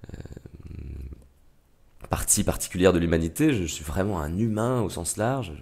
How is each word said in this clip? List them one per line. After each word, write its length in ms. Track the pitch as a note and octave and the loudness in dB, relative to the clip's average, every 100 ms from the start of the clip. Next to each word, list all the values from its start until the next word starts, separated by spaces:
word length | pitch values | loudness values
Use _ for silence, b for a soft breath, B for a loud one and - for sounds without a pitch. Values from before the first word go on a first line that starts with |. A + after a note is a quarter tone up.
| - | -14
euh, 20 | - - - - - - - - C#2 C2+ - - _ - _ _ _ - - - | -14 -14 -14 -18 -18 -14 -14 -12 -12 -12 -14 -20 _ -20 _ _ _ -20 -20 -4
partie 340 | - - - | -4 2 2
particulière 480 | F#2+ - - F2 F#2 | 2 0 -2 6 6
de 60 | F2 | 6
l'humanité, 560 | E2+ E2 E2 - D#3 | 4 2 2 2 2
je 100 | A#2+ | 4
suis 200 | E2+ - | 0 -6
vraiment 360 | D2 D#2+ G2 F#2 | -6 -2 0 0
un 160 | D2+ F2 | -2 0
humain 460 | A#2 G#2+ A#2 B2+ | 0 2 0 0
au 80 | F#2+ | -2
sens 260 | - E2+ - | -4 -6 -2
large. 360 | A2 C3+ G2+ D2 | 0 0 -4 -10